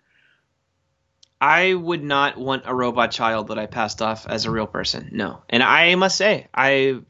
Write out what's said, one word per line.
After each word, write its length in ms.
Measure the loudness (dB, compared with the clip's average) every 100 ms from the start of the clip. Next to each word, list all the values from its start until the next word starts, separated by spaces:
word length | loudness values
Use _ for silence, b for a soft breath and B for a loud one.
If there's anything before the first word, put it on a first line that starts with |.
| _ _ _ _ _ _ _ _ _ _ _ _ _ _
I 320 | 2 4 4
would 280 | 0 -2 -4
not 340 | 0 0 0 -2
want 240 | -4 -4 -4
a 80 |
robot 360 | -2 0 0 0
child 380 | 0 -2 -2 -4
that 100 | -6
I 80 | -6
passed 360 | -4 -4 -4
off 240 | -4 -6 -6
as 180 | -6
a 60 | -4
real 160 | -4 -4
person. 440 | -4 -6 -6 -8
No. 300 | -6 -6 -8 -2
And 140 | 2
I 320 | 4 6 4
must 220 | 4 2 2
say, 300 | 2 0 -4
I 460 | -2 2 2 2 -2 -8